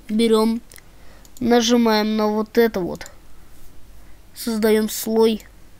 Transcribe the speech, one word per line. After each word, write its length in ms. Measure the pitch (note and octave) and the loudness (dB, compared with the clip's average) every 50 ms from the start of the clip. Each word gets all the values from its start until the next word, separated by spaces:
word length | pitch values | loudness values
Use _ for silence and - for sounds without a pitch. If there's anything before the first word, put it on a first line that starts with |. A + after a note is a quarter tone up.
| - - | -10 -6
Берём, 520 | G#3+ G#3+ A#3 A3+ A3 A3 A3 A3+ A3+ A#3 - - - - - - - - - - - - - - - - | 0 0 2 4 4 4 2 0 0 -4 -8 -12 -20 -20 -20 -20 -20 -20 -20 -20 -20 -20 -20 -20 -12 -6
нажимаем 800 | B3 A#3 A#3+ A#3+ A3+ A3+ B3 A#3+ A#3 A3 G#3+ G#3+ G#3 G#3+ A3 | 0 2 2 4 4 4 2 2 4 2 2 2 0 0 0
на 100 | G#3+ G#3+ | 0 0
вот 320 | G#3+ G#3+ G#3+ G#3+ - - A#3 | 0 0 -2 -4 0 2 2
это 220 | A#3 A3+ A3 G3+ | 2 2 0 -4
вот, 260 | F3 D#3+ D3 - - - - - - - - - - - - - - - - - - - - - - - - - - - - | -6 -6 -8 -10 -14 -16 -18 -20 -18 -18 -18 -18 -18 -18 -18 -16 -16 -14 -14 -14 -16 -16 -18 -20 -20 -20 -20 -20 -20 -20 -18
создаём 560 | - - A#3 A3+ G#3+ G#3+ A3 G#3+ A3 A3 G#3+ | -10 -8 -6 -4 0 2 2 2 2 2 -2
слой 540 | - - - A3 A3 A3 A3+ A3 A3 G#3 - - - - - - - - | -4 -6 -6 -2 2 2 4 2 2 -2 -6 -16 -20 -20 -20 -20 -20 -20